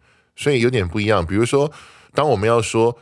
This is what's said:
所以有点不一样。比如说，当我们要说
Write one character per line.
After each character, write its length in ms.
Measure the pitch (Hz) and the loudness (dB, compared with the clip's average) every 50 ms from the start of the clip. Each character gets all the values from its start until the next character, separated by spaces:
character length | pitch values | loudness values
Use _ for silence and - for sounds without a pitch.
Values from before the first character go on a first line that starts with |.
| _ _ _ _ _ _ _ | _ _ _ _ _ _ _
所 160 | - - 143 | -6 -2 0
以 80 | 147 123 | 0 2
有 100 | 113 123 | 2 0
点 160 | 127 117 92 | 0 0 -2
不 140 | 85 85 107 | -2 -4 -2
一 60 | 104 | 0
样。 200 | 107 107 98 85 | 0 0 0 0
比 100 | 80 95 | 0 0
如 100 | 104 117 | 0 0
说， 260 | 120 - 139 143 156 - - - - - - - _ - | 0 0 0 0 -2 -4 -10 -20 -20 -20 -20 -20 _ -4
当 140 | - 143 | -2 0
我 80 | 151 123 | 0 0
们 120 | 95 101 | 0 2
要 140 | 113 117 120 | 2 2 0
说 360 | 113 - - 113 113 117 117 - | 0 0 0 0 0 0 0 -4